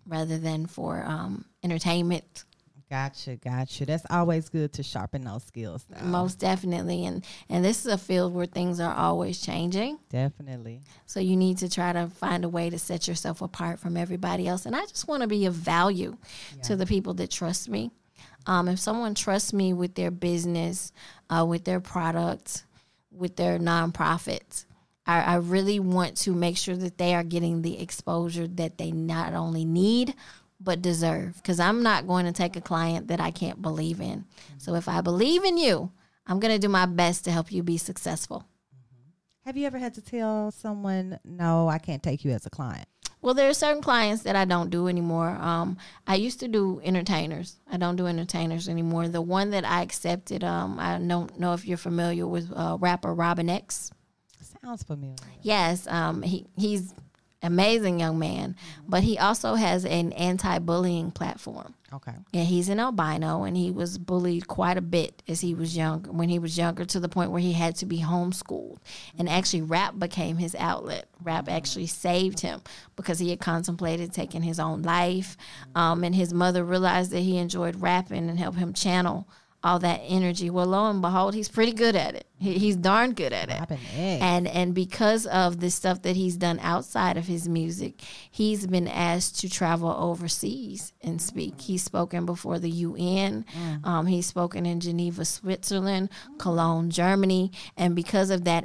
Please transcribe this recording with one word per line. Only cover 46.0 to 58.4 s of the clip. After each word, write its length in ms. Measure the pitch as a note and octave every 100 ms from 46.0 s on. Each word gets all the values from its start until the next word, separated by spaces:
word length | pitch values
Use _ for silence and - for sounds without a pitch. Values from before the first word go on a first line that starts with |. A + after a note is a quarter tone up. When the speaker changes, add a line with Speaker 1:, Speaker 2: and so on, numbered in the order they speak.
| -
Speaker 1:
I 100 | F#3+
used 240 | A#3 -
to 80 | B3+
do 320 | A3 G3 F#3
entertainers. 720 | - F#3 F#3 E3 D#3+ D#3+ F3+ - -
I 80 | F#3
don't 180 | F3 F3+
do 100 | F3+
entertainers 640 | E3 F3+ E3+ E3 E3 F3
anymore. 400 | E3 E3 E3 E3+
The 140 | E3+
one 280 | E3+ F#3 G3+
that 140 | G3+
I 160 | - F3
accepted, 640 | F3+ - E3+ F3 - F#3+
um, 340 | F3 F3 F3+ G3
I 200 | F3 F3
don't 400 | F3 F3 E3+ F3+
know 140 | F3+
if 120 | F3 G3
you're 120 | F3
familiar 480 | F3+ E3+ E3+ E3+ F3
with, 260 | F3 E3+
uh, 220 | F3+ E3 E3+
rapper 360 | F3+ F3 F3+
Robin 340 | E3+ E3+ E3+ E3+
X. 420 | F#3 - - - - _ _ _ - - -
Speaker 2:
Sounds 200 | B3 A#3
familiar. 340 | - D3 C3+ C3 - -
Speaker 1:
Yes, 440 | - G#3 E3+ F3+ -
um, 340 | E3+ D#3+ E3
he, 240 | F3+ F3+ - -
he's 360 | G#3 G3+ F#3 - - _ _ _
amazing 580 | E3+ F3 G#3 A#3 G3+ F3
young 180 | E3 D#3+
man, 360 | D#3+ -